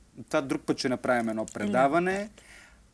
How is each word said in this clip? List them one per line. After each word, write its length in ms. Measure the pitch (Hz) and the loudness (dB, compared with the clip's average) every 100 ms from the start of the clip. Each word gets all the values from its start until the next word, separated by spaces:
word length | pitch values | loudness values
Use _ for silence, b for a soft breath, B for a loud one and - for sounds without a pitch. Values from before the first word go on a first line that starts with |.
| _ - 113 | _ -20 -2
това 140 | 156 | -2
друг 200 | 135 151 | 0 -4
път 180 | - 131 | -2 -2
ще 100 | 131 | 0
направим 400 | 123 - 123 113 | -2 0 0 0
едно 160 | 110 104 | -4 -6
предаване, 840 | - 104 123 139 165 180 196 208 b b b b b _ | -4 0 4 4 4 2 -2 -6 b b b b b _